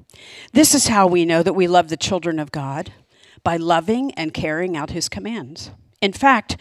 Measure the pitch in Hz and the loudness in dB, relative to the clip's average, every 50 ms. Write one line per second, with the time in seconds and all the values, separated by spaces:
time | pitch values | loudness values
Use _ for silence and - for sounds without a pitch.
0 | _ _ _ - - - - - - - - 233 311 294 - 277 - - 233 208 | _ _ _ -20 -20 -20 -20 -20 -10 -2 4 4 4 4 4 2 2 2 2 4
1 | 190 180 175 180 170 165 165 165 170 185 165 190 180 175 180 180 170 156 160 147 | 4 4 4 2 2 2 2 2 2 2 2 0 2 4 4 4 4 2 0 -6
2 | - - 202 180 160 170 165 156 151 143 - 156 139 135 139 151 165 - - _ | -4 -4 -4 -4 -4 -4 -4 -4 -6 -6 -8 -8 -8 -8 -8 -8 -10 -12 -16 _
3 | _ _ _ _ _ _ _ _ - 175 165 165 165 165 170 165 165 175 220 247 | _ _ _ _ _ _ _ _ -4 -2 -2 0 2 2 2 2 2 0 -2 -2
4 | 262 277 - - 165 156 - - - 156 156 160 254 269 175 151 143 156 - 175 | -2 -4 -6 -6 -6 -6 -6 -6 -4 -4 -4 -2 -4 -4 -4 -6 -6 -6 -6 -8
5 | 156 - - 202 180 202 233 220 147 120 160 - - - - - _ _ _ _ | -8 -8 -8 -10 -10 -10 -10 -10 -12 -12 -14 -18 -18 -18 -20 -20 _ _ _ _
6 | - 196 185 - - 277 262 220 - - - - | -4 -4 -2 2 2 4 4 2 0 -4 -10 -12